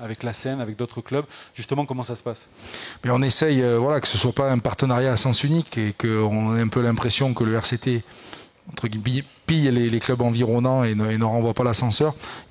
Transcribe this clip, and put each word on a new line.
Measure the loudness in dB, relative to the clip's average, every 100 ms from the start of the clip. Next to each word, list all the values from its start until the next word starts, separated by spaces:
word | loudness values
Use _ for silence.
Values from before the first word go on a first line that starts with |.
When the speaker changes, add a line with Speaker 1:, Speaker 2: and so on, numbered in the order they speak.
Speaker 1:
avec | -10 -8
la | -8
Seine, | -6 -6 -6
avec | -6 -6
d'autres | -8 -8
clubs. | -6 -6 -6 -12 -20
Justement, | -14 -4 -4 -2
comment | -6
ça | -8 -8
se |
passe ? | -8 -10 -14 -20 -18 -14 -14 -6 0
Speaker 2:
Mais |
on | 2
essaye, | 2 2 2 4
euh, | 4 4
voilà, | 2 0
que | 0
ce | 0
soit | 0
pas | 2 2
un | 2
partenariat | 0 0 0 2 2
à | 2
sens | 2 2 2
unique | 0 0 -2
et | -2 -2
qu'on | 0 2 2 0 0 0
ait |
un | 0
peu | 2
l'impression | 2 2 0 0 0
que | 0 0
le | 0
R | -2
C | -2
T, | -2 -2 -4 -16 -20 -20 -20 _ -20
entre | -8 -6
guillemets, | -4 -2 -4 -6 _ 0
pille | 4 4
les, | 4 4
les | 2
clubs | 0 0
environnants | 2 2 2 2 2 2
et | 2
ne, | 0 0
et | 0
ne |
renvoie | 0 2 0
pas | 2
l'ascenseur. | 0 0 0 2 0 -2 -10 -16 -8